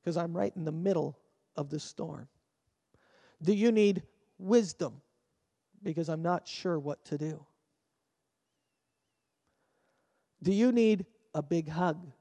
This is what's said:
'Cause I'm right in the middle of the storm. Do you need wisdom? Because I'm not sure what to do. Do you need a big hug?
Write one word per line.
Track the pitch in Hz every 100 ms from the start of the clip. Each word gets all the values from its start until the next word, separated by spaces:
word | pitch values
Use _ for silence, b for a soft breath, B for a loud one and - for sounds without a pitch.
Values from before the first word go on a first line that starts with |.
'Cause | 175 170
I'm | 170 170
right | 196 -
in | 156
the |
middle | 156 190 175 147 139 _ _ _ -
of | 143
the | 151
storm. | - - 165 143 113 _ _ _ _ _ _ b b b b b
Do | 160
you | 202 233
need | 220 202 190 - _ _ _
wisdom? | 190 233 190 - 151 - _ _ _ _ _ _ _ _
Because | 202 160 160
I'm | 160
not | 170 180 -
sure | - 185 165
what | 143 143 -
to | 147
do. | 156 156 - _ _ _ _ _ _ _ _ _ _ _ _ _ _ _ _ _ _ _ _ _ _ _ _ _ _ _ _ _
Do | -
you | 196 247
need | 240 220 208 - _ _ 156
a |
big | 143 170 156
hug? | 160 180 156 175 -